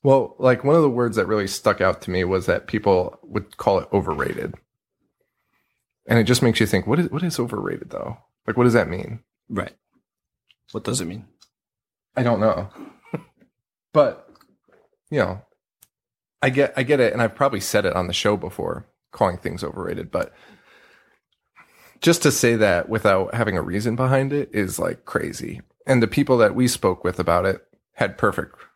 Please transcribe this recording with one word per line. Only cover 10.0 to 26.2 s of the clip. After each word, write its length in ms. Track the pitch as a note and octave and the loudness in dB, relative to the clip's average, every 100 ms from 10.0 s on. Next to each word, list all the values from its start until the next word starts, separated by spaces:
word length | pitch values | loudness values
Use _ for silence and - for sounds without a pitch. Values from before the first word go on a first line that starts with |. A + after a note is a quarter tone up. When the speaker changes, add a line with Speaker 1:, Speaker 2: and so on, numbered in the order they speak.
| _ _ _ _ _ _ _ | _ _ _ _ _ _ _
Speaker 2:
What 120 | G#2+ | -10
does 160 | G#2 C3 | -6 -6
it 60 | E2+ | -8
mean? 200 | G#2 G2 _ _ _ _ _ _ _ _ - | -12 -18 _ _ _ _ _ _ _ _ -4
Speaker 1:
I 60 | |
don't 180 | A#2+ A2 | 0 2
know. 280 | A2 - G2+ - - _ _ | 2 0 -6 -14 -20 _ _
<laughs> 80 | - - _ _ _ _ _ _ | -14 -14 _ _ _ _ _ _
But, 340 | D#3+ C3 - - _ _ _ _ _ _ _ _ | 2 2 0 -20 _ _ _ _ _ _ _ _
you 80 | D3 | -2
know, 220 | F#2 G2 _ _ _ _ _ _ _ _ _ _ | -2 -4 _ _ _ _ _ _ _ _ _ _
I 80 | C3+ | 0
get, 240 | C3 C#3 - | 2 0 -2
I 60 | |
get 180 | B2 C#3+ | 0 2
it, 120 | A#2 | 2
and 80 | A#2 | 2
I've 120 | A#2 | -4
probably 240 | - C#3 G#2 | 0 -2 -2
said 260 | - G#2+ F#2+ | -2 0 0
it 100 | F#2 | -2
on 100 | F2+ | -2
the 60 | |
show 240 | F#2 G#2 G#2 | -2 0 -2
before, 500 | - - E2+ - - _ _ | -4 -8 -8 -8 -12 _ _
calling 260 | - G2 F2+ | -2 -2 -2
things 260 | - F2 | -10 -8
overrated, 460 | D2+ - F2+ F2+ F2 | -10 -8 -8 -8 -6
but 220 | - - _ - - _ _ _ _ _ _ _ _ _ _ _ _ - _ | -6 -6 _ -20 -20 _ _ _ _ _ _ _ _ _ _ _ _ -20 _
just 220 | E3+ E3+ | 2 4
to 80 | E3 | 2
say 240 | - A#2+ | 2 2
that 340 | A#2 G#2+ F2 - | 4 2 2 0
without 460 | A2 G#2 F#2+ F#2 | 0 2 2 0
having 220 | A2+ G#2+ F#2 | -2 -2 -2
a 60 | |
reason 340 | - F#2+ A#2 A#2+ | -4 -4 -4 -2
behind 360 | C3 C3 C3+ | 2 2 0
it 180 | C#3+ C3 | -4 -4
is, 260 | G#2+ F#2+ - | -4 -4 -4
like, 260 | E2+ - | -6 -6
crazy. 580 | - - - - - - _ _ - | -6 -4 -4 -8 -10 -12 _ _ 0
And 160 | B2+ | 2
the 40 | A2+ | 4
people 300 | - | 2